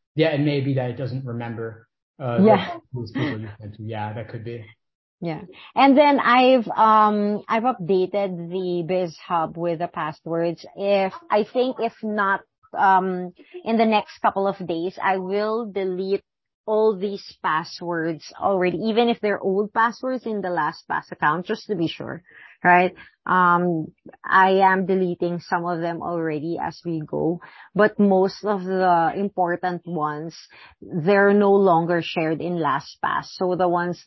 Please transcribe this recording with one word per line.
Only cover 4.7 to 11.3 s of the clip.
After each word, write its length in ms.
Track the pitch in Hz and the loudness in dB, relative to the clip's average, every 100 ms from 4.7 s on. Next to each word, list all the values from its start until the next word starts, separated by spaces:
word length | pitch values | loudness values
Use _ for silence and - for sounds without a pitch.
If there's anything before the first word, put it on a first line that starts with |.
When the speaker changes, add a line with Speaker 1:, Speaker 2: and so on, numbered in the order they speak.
| _ _ _ _ _ | _ _ _ _ _
Speaker 2:
Yeah. 200 | 170 151 - - - | -8 -8 -12 -20 -6
And 240 | - 269 269 | 2 6 6
then 220 | 285 285 | 6 4
I've, 480 | - 247 254 262 214 | 4 4 6 4 2
um, 720 | - 220 214 214 208 208 208 - | 2 4 6 4 2 -2 -4 -4
I've 160 | 226 | -2
updated 880 | 240 240 175 190 185 202 196 175 170 | -2 -2 0 0 0 -2 -4 -6 -8
the 320 | 185 185 175 165 | -6 -4 -4 -2
Biz 300 | 185 175 - | -2 -4 -8
Hub 400 | - 170 160 160 | -4 -2 -2 -4
with 220 | 175 160 | -4 -4
the 80 | - | -6
passwords. 760 | - 156 160 165 165 170 160 - - | -6 -8 -8 -6 -2 -2 -4 -10 -6
If, 380 | 196 202 190 - - | 0 2 0 -4 -2